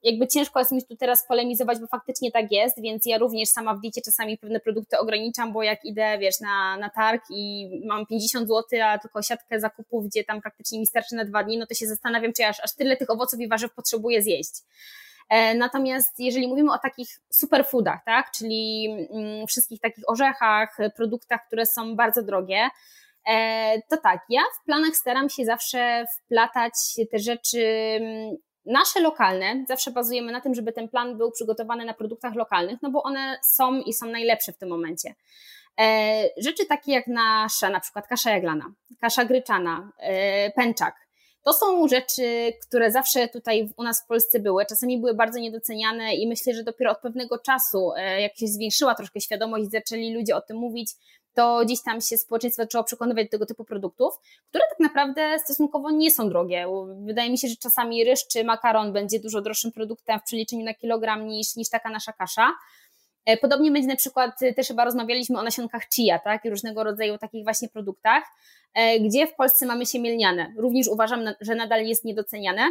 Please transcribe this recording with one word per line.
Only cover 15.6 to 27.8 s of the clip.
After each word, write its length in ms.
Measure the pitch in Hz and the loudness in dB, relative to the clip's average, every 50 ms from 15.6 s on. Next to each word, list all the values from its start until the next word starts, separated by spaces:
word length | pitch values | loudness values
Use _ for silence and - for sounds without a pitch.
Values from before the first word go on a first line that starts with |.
| 240 247 254 269 269 262 254 262 254 - - - | 0 0 0 0 0 0 0 0 -2 -2 -2 -2
jeżeli 280 | 247 254 233 262 254 | -4 -2 0 0 -2
mówimy 260 | 247 262 277 294 294 - | 0 2 4 4 4 4
o 40 | |
takich 300 | 254 - 262 - - 247 - - - _ _ | 0 -2 -4 -6 -6 -14 -14 -14 -20 _ _
superfoodach, 680 | - - - 285 - 269 277 - - 247 214 175 156 180 _ | 0 0 2 4 4 4 4 4 2 2 2 2 0 -2 _
tak, 260 | 226 226 247 - - | 2 2 2 2 0
czyli, 560 | - - 214 226 220 220 220 220 220 220 220 214 214 208 165 - 208 | -6 -8 -4 -2 -2 -2 -2 -2 -4 -4 -4 -4 -4 -6 -8 -8 -8
mm, 340 | 220 214 214 214 214 220 | -8 -6 -6 -8 -8 -6
wszystkich 320 | 220 - 247 233 - 226 208 | -4 0 0 0 -2 -2 -4
takich 240 | - 226 220 220 220 233 | -4 -6 -6 -2 -2 -2
orzechach, 680 | 233 226 277 269 262 262 240 220 214 214 220 214 - - 208 208 - | 2 4 2 2 2 2 2 4 4 4 2 0 -2 -4 -4 -4 -2
produktach, 440 | - 233 220 220 233 - _ 240 226 - | -2 -2 -2 -2 -6 -4 _ -4 -4 -4
które 180 | _ - 220 226 | _ -2 -2 0
są 300 | 220 - 240 226 226 226 | 0 0 -2 -4 -6 0
bardzo 280 | 214 240 220 226 247 220 | 2 2 2 2 0 -2
drogie, 460 | 196 202 185 190 185 190 202 226 262 - _ _ - - - _ _ _ _ _ 214 | 0 -2 -2 -2 0 0 0 0 0 -2 _ _ -20 -20 -20 _ _ _ _ _ 0
e, 520 | 220 220 226 220 226 220 220 220 220 220 - _ | 2 2 2 0 -2 -2 0 0 0 0 0 _
to 80 | 311 | -4
tak, 220 | 320 - 202 180 180 - _ | 2 4 2 2 2 0 _
ja 120 | 233 262 330 508 - - | 2 2 2 2 -2 -8
w 40 | _ | _
planach 300 | - 294 302 311 320 311 | 0 2 2 2 2 2
staram 340 | - - 247 240 262 269 285 | 0 0 0 0 2 0 0
się 160 | - - 254 | -2 -2 0
zawsze 600 | 220 226 233 - - - 247 240 240 240 233 233 233 - - _ | 0 0 -2 -2 -6 -2 0 0 2 2 0 -2 -4 -10 -12 _
wplatać 480 | _ - 220 226 240 - 254 233 233 - - - - - - 226 226 | _ 4 4 4 4 2 0 0 0 0 -2 -4 -2 -2 -2 -2 -2
te 80 | 226 214 | -2 -2
rzeczy, 440 | 208 226 240 233 - - - 240 226 220 220 220 | -2 -2 -4 -2 -2 -2 0 2 2 2 2 2